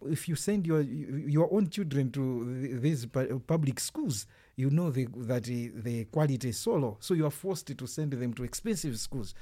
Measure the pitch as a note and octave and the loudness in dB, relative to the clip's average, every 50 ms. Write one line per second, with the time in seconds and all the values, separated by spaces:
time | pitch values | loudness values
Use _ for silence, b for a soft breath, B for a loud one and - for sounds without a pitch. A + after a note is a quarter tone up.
0 | B C#3 D#3+ - - F3 D#3+ - - G3+ G#3 G#3 E3+ E3 D#3+ D#3 D3 C3 A#2 D#3 | B -4 -2 -2 -2 -2 -2 -2 0 2 2 2 4 4 4 4 2 2 -2 -4
1 | C#3+ F2+ C3+ C#3+ D#3 C#3+ D3 D#3 E3+ - F#3 G#3+ G3+ D#3 - G#3 G3 D3+ C3+ C#3 | -4 -4 -4 -4 0 2 4 4 6 6 6 4 4 2 2 -2 -2 0 2 2
2 | C3+ B2 A2 C#3 C3+ C3 B2+ A#2+ A#2 B2 B2+ B2+ C3+ B2+ B2+ A#2+ B2 D3+ E3 B2+ | 2 2 2 0 0 0 0 -2 -2 -4 -4 -4 -4 -4 -2 0 2 2 2 0
3 | A#2 A2+ - C3+ C3 - B2 C3 - - D#3+ E3 D3 C3+ B2+ - - - - D#4 | -2 -2 0 0 0 0 0 -2 0 2 2 2 4 2 0 0 -2 -6 -4 -2
4 | D4+ G3+ B2 G2+ - b b b b b b b C3 C#3 C#3+ E3 F3+ D#3+ B2 C3+ | -2 -2 -2 -2 -6 b b b b b b b 2 4 4 4 4 2 2 0
5 | B2+ A2+ - B2+ B2 A2 B2+ B2 G#2+ A#2+ B2 A#2+ A#2 A#2+ - A2+ G#2+ A#2+ A#2 A#2 | 0 -2 -4 -4 -2 -2 0 0 0 -2 -2 -4 -4 -4 -6 -6 -4 -2 -2 -2
6 | A2 - - D3+ D#3 C#3+ C3+ A2+ B2+ B2 G#2+ - - A3+ A#3 D#3+ C3+ A2+ G#2 - | -2 -2 2 2 4 4 2 2 0 -2 -4 -2 0 0 2 2 2 0 -2 -4
7 | - - F#3 D#3+ D#3 D3 C#3+ - - F#3+ F#3 - - - C3+ - C3 A#2+ - D#3 | -2 0 2 4 4 2 0 -2 -4 -4 -4 -4 -6 -8 -8 -8 -8 -8 -6 -4
8 | D#3 D3 C3+ A#2+ B2 B2 A2+ - B2 A#2 - - - A3+ G#3+ D#3 - D3+ A#2 G#2 | -4 -2 -2 -2 -2 -2 -2 -4 -6 -6 -6 -4 -2 -2 -2 -2 -2 -2 -2 -4
9 | - - - C3 G#2+ - - B | -4 -4 -4 -4 -4 -6 -8 B